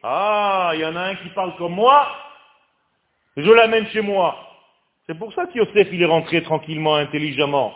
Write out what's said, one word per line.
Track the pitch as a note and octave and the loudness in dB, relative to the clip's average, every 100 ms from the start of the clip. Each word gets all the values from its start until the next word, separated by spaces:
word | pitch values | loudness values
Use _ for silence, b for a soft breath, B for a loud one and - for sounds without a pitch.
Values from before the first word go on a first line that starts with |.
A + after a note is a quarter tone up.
Ah, | A2+ D3+ G3+ G#3 G3+ F#3+ F3+ | -4 -2 0 0 0 0 0
il | D#3+ | -2
y | |
en | D#3 | -4
a | E3+ | -6
un | F#3 | -8
qui | G3 F3 | -8 -10
parle | - F#3 E3+ | -6 -6 -6
comme | F3 | -6
moi. | F3 A#3+ C#4+ C#4 - - - _ _ _ _ _ _ _ _ _ | 2 4 4 2 -8 -20 -20 _ _ _ _ _ _ _ _ _
Je | - D#3+ | -2 6
l'amène | A3+ A3+ A3 G#3+ | 6 6 2 -2
chez | A3 | -4
moi. | G#3 G3 E3+ A#2+ - _ _ _ _ _ - | -2 0 -2 -4 -18 _ _ _ _ _ -16
C'est | E3 | -14
pour | G#3+ | -10
ça | F4+ F4 | -8 -6
que | B3 | -2
Yosef, | G#3 G#3 F#3+ | 0 2 2
il | F3 | 2
est | |
rentré | E3+ E3 D#3+ E3 | 2 2 2 -4
tranquillement, | D#3+ D#3 D3+ D#3 D#3 | -2 -4 -4 -4 0
intelligemment. | D3+ C#3+ D3 D3+ C3+ C#3+ C#3+ A2 | 0 0 -4 -4 -2 0 0 -2